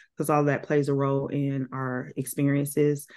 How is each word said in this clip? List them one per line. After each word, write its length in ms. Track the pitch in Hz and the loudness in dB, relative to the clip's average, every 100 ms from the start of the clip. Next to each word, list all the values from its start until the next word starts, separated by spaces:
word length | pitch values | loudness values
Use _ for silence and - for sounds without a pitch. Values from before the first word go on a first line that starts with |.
| - - | -12 -6
'cause 140 | 151 | 0
all 140 | 147 | 2
that 180 | 147 - | 2 0
plays 260 | - 147 139 | 0 0 2
a 60 | |
role 320 | 139 139 139 139 | 2 2 0 -2
in 400 | 143 139 135 131 | -2 -2 -2 -6
our 400 | 131 131 127 147 - | -6 -4 -6 -6 -8
experiences. 920 | 139 - 143 143 143 151 147 147 - | -6 -2 0 2 0 2 2 0 -6